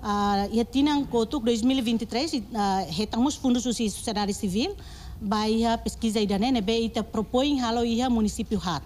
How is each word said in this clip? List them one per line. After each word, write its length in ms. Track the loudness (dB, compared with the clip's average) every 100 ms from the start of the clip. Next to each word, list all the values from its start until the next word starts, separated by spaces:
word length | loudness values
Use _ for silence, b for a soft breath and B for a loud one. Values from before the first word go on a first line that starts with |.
| 0
Ah, 400 | 0 2 2 2
ia 120 | 0
tinang 400 | 0 2 2 2 0
kotuk 360 | 0 0 0
dois 200 | 0 2
mil 160 | 2 2
e 20 |
vinte 220 | 2 0
e 20 | -2
três, 260 | -2 -2 -4 -4
ah, 320 | -2 0 0 -2
retamos 460 | -4 -2 0 0 0
fundos 280 | 0 0
de 260 | 0 -2 -2
sociedade 440 | -2 -4 -2 -2 -2
civil, 400 | -2 0 -2 -4 B B B B
bai 460 | -2 0 2 2 2
a 140 | 2
pesquisa 400 | -2 -2 -2 0
ida, 180 | 2 2
né, 140 | 2
né, 100 | 2
be 160 | 2 0 0
ita 180 | -2
propõe 560 | -4 -4 0 2 2 2
halo 240 | 0 0
ia 240 | 2 2 2
município 540 | 2 2 0 -2 -2
hat. 200 | -2 -4